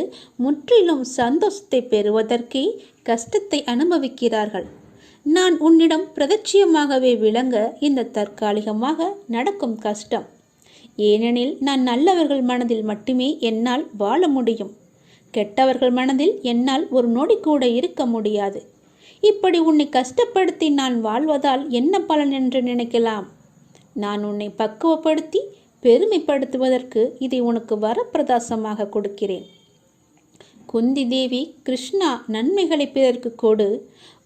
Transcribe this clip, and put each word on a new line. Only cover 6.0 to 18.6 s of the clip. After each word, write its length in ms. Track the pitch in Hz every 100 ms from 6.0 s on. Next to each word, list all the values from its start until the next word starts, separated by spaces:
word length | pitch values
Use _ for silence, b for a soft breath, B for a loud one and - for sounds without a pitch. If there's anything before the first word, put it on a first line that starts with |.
| 392
பிரத்யட்சமாகவே 1040 | - 285 427 - 392 370 311 285 262 254 233
விளங்க 400 | 214 226 262 233 220 -
இந்த 280 | 294 262 233
தற்காலிகமாக 960 | 214 208 - 208 214 214 214 254 320 349 403 -
நடக்கும் 500 | 233 285 403 247 214
கஷ்டம். 480 | 214 208 - 226 - _ _ b b b b -
ஏனெனில் 560 | 208 208 233 240 254 -
நான் 220 | 277 269
நல்லவர்கள் 600 | 254 240 339 359 294 277
மனதில் 400 | 247 247 240 226
மட்டுமே 460 | 214 208 - 254 254 320
என்னால் 440 | 226 220 233 254 - 202
வாழ 320 | 202 285 349
முடியும். 440 | 262 233 220 196 - _ b b b _
கெட்டவர்கள் 580 | - 202 - 262 262 254
மனதில் 420 | 247 262 269 320 -
என்னால் 420 | 247 240 262 269 381
ஒரு 180 | 254 240
நொடி 280 | 233 330 427
கூட 260 | 311 294 247
இருக்க 340 | 233 359 - 262
முடியாது. 540 | 233 214 208 196 190